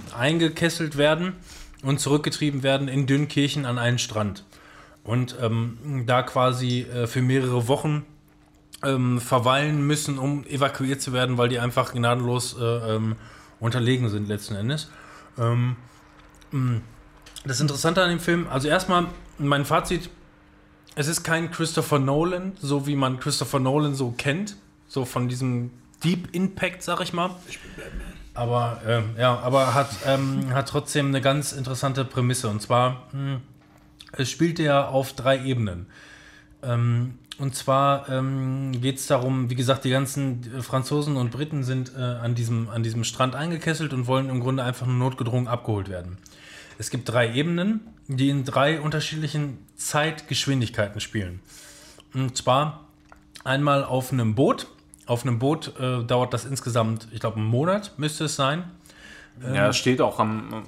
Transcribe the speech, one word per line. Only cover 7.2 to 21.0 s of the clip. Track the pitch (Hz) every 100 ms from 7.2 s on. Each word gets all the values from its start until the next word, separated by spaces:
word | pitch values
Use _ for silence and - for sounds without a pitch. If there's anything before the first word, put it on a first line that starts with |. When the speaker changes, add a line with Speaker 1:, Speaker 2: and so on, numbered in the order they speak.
Speaker 1:
mehrere | 127 131 127 123 117
Wochen, | 147 156 147 - - _ _ _ _ _ -
ähm, | 139 131 123 123
verweilen | 120 127 117 131 151 151 143
müssen, | 151 151 139
um | 135 143 -
evakuiert | 139 139 - 131 135
zu | -
werden, | 127 127 123
weil | 120
die | 123
einfach | 120 123 117
gnadenlos, | 123 117 123 120 123 - -
äh, | 117 117 113 110
ähm, | 110 110 - - - -
unterlegen | 117 123 120 127 120
sind | 104 104
letzten | 104 -
Endes. | 98 110 151 - - - - - -
Ähm, | 117 120 123 120 - - - - - - -
mh. | 139 127 117 - - - - - -
Das | 139 123
Interessante | 143 139 165 170
an | 175
dem | 170
Film, | 175 170 160
also | 135 143
erstmal | 180 185 180 175 - - -
mein | 143 143 139
Fazit, | 160 165 175 - - - - - - - - -
es | -